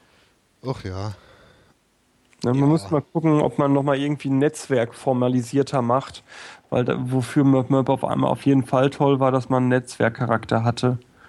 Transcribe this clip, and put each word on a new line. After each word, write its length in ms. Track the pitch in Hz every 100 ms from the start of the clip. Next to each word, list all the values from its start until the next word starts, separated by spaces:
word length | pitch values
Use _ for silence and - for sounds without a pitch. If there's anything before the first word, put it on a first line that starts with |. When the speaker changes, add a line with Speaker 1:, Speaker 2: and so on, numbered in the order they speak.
| _ _ _ _ _ _ 127
Speaker 1:
Ach 160 | 127
ja. 280 | 98 92 107 98 - - - _ _ _ _ _ _ _ _ _
Speaker 2:
Ja, 60 | 120
man 60 | 131
Speaker 1:
Ja. 60 | 139
Speaker 2:
muss 240 | 156 -
mal 120 | 151
gucken, 380 | - 170 160 151
ob 180 | 151 -
man 140 | 143
noch 120 | 139
mal 120 | 143 135
irgendwie 320 | 143 147 139
ein 100 | 135
Netzwerk 560 | 147 - - 127 113 -
formalisierter 840 | - 123 123 127 117 139 131 139
macht, 440 | 117 131 - - - - - - -
weil 140 | 127
da, 120 | 123 120
wofür 460 | 127 131 120 151
Möp 260 | 139 131 123
Möp 180 | 139 127
auf 160 | 135
einmal 260 | - 135 135
auf 140 | 131 139
jeden 180 | 135
Fall 260 | - 131 139
toll 300 | - 147 139
war, 100 | 135
dass 180 | 131 123
man 160 | 131
einen 40 | 127
Netzwerkcharakter 960 | 127 123 - 113 113 120 113 - 113
hatte. 340 | 117 120 127 123 _ _